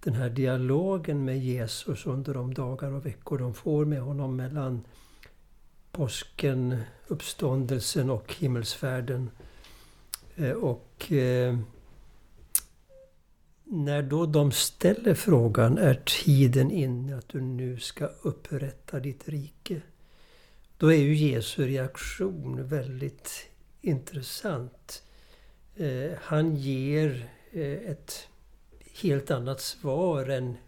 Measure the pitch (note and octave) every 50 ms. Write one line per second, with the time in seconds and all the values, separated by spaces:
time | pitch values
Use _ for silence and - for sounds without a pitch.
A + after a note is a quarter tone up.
0 | - - A#2+ A2+ C3 A#2+ A#2 B2+ C3 B2+ B2+ B2+ B2+ B2+ C3+ D3+ F3+ F#3+ G3 F#3
1 | D#3 D3+ D3+ C#3+ C3+ C3 C3 C3+ C3 B2+ B2 B2+ A#2 A2 - - - - C#3+ -
2 | - - B2+ C3+ C3+ D3 C#3 C3 B2 B2+ C3 - C3+ B2 C3 B2+ - C#3 C3+ C#3
3 | C3 D3 G#2+ - - - D3+ C3+ B2+ B2 A2+ - - - D#3 D3 D3+ D3+ D3+ C#3
4 | B2 C3+ C#3+ C#3 C#3+ C3 C3 B2+ B2+ C3 C#3+ D3+ C#3 C3 B2+ A#2+ G#2+ - - -
5 | - - - - - - - - - _ - - - - _ - - - _ -
6 | D3+ A#2 - - - - - - - C#3+ C3+ B2+ B2+ B2 B2 A#2 A2 - - -
7 | - - D3+ D3 - - - - - C#3+ B2+ C3+ C3 A#2+ C3+ B2+ G#2 - - F3+
8 | C3 C3 C3 G#2+ - - - - - C#3 B2 A#2+ A2+ G#2 - - - C3+ B2+ B2+
9 | B2 A#2 C3 B2 B2+ A#2+ - - - - - - - - - - - - - -
10 | - - - - - - - - D#3+ B2+ C#3 A3+ A#3+ D3 A#2+ - - - - -
11 | - - F3 C#3+ B2+ B2+ B2 B2+ B2 B2 B2 A#2+ A2 G2+ - - - - - -
12 | - - - - - - - - - - - - - - - _ - _ C5+ C5+
13 | - - _ - _ _ - _ _ _ - _ _ - B3+ E3+ D3 C#3+ C#3+ C#3+
14 | C#3+ C3 C#3+ D#3 F3 D#3+ D3+ D#3 D3 C#3+ B2 - - - - - - F3 G#3 A3+
15 | - A3+ E3+ - - - E3+ B2+ A#2 A#2 G#2+ - A2+ A#2 C3 - G#3+ D3+ C3 -
16 | - - - - - - C#3+ C3+ C#3 B2+ B2 C3+ B2+ C#3 G#3+ F#3 C#3+ C3 B2 A#2+
17 | B2+ C3+ C#3 B2+ - - - C#3+ C3 B2+ C3 B2 C3 B2+ B2+ A#2 - - - -
18 | - C#3 - - - - - - - - - C3+ C#3 C#3 B2+ - - - - C#3+
19 | B2 C#3 B2+ - - - D3+ D3 C3+ C#3+ - - - - G3 D3+ - - - _
20 | - - - - - - - - - - - - - - - - - D3+ D#3+ D#3
21 | C#3+ C#3 D3+ D3+ D3+ D3 B2+ A#2 G#2+ - - - C#3+ B2+ C3+ C3+ C3 C3 - -
22 | - - - - F#3 F#3+ F#3+ D#3+ C3+ C3 C3 B2+ C3 B2+ C#3+ C3 B2+ C3 C3 B2+
23 | C#3+ C#3 - - - - - - - - - _ - - - - - A3 D#3 C3
24 | B2+ - - D3 B2+ - - - - A3 F3 F3 B2 B2 - - - - - -
25 | - - - - - - - - - - - _ - - - - F3+ D3 B2+ B2+
26 | C3 D#3 F3 - - - D#3 D3+ D#3 E3 D#3 C#3+ C3+ C3+ C3+ C3 C3 C#3 D3 D3+
27 | D#3 D3+ C3 B2 A#2 A#2 - - - - - F#3 D#3 C#3 C#3 E3 A3+ G#3+ C#3+ -
28 | - - - - - - - - - - - - - _ - - - - - -
29 | - F#3+ C#3+ C#3 C3 - D#3+ B2+ A#2+ B2+ C3+ C3 - - - - - D3 C3 D3+
30 | F3+ F#3 E3 C#3 C3 B2 C#3 B2+ B2+ B2 A#2 - -